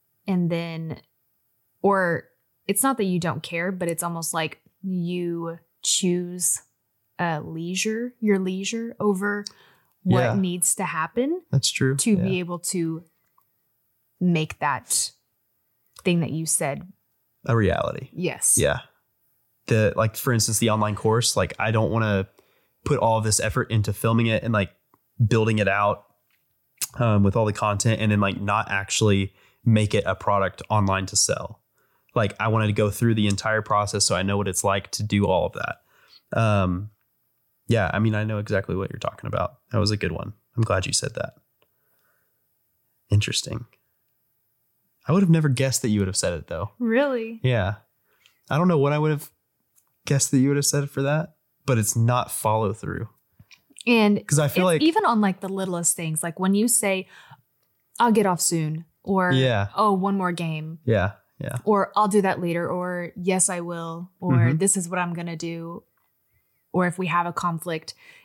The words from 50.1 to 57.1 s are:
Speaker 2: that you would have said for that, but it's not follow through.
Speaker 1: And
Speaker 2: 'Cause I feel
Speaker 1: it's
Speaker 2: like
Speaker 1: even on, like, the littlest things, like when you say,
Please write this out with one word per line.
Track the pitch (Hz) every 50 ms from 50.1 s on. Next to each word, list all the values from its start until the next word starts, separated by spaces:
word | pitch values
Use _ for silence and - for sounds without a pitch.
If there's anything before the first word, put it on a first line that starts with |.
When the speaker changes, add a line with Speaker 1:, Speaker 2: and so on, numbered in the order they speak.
| 147 135 - -
Speaker 2:
that | - 131
you | 131 139
would | 143
have | 143 143
said | - - 143 143 139
for | - -
that, | 139 139 147 156 165 - _ _ _ _ _ _ _
but | - 127 113
it's | 104 - -
not | 117 117 117 123 123 - -
follow | - - - 110 107 110 113 98
through. | - - - 98 92 - 113 - _ _ _ _ _ - - _ - _ _ _ _ - -
Speaker 1:
And | 233 240 226 214 208 208 - -
Speaker 2:
'Cause | - 147 151
I | 151 139
feel | - 180 185 185
Speaker 1:
it's | 165 156
Speaker 2:
like |
Speaker 1:
even | 302 320 320 440 403
on, | 349 233 214
like, | 208 190 185 -
the | - 185
littlest | 196 196 190 190 180 170 170 - -
things, | - 170 160 156 156
like | - 170 156 -
when | 185 190 196
you | 202 220 240
say, | - - - 196 190 190 185 -